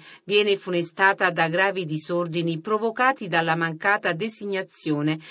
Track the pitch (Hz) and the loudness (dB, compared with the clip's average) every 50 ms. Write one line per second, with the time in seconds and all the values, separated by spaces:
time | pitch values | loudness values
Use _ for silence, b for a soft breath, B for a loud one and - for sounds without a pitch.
0 | B B B B B - 208 208 208 208 196 196 - 190 180 175 170 165 - - | B B B B B 2 2 4 4 4 2 0 0 -2 -2 -2 -2 -2 0 2
1 | 196 196 196 196 196 180 170 170 165 160 165 185 190 202 185 190 175 147 156 151 | 4 4 4 4 0 0 2 2 0 2 2 2 2 2 0 -2 -4 -4 -6 -6
2 | - - 175 175 175 165 160 175 165 170 165 160 - 214 214 208 226 226 226 247 | -4 -2 -2 -2 -2 -2 -2 -2 -2 -2 -2 -4 -4 -2 -2 0 -2 -2 0 2
3 | 254 262 262 - 226 170 175 165 165 165 160 165 165 165 160 160 - 196 202 208 | 2 2 2 0 -4 0 0 0 2 2 0 0 0 -2 -4 -2 0 0 0 2
4 | 208 185 170 160 214 226 220 - 208 202 196 190 190 185 - - - 160 147 147 | 0 -2 -2 -2 -4 -6 -6 -8 -8 -6 -4 -4 -6 -8 -12 -10 -4 -4 -2 0
5 | 147 151 160 160 B B | 0 -2 -2 -2 B B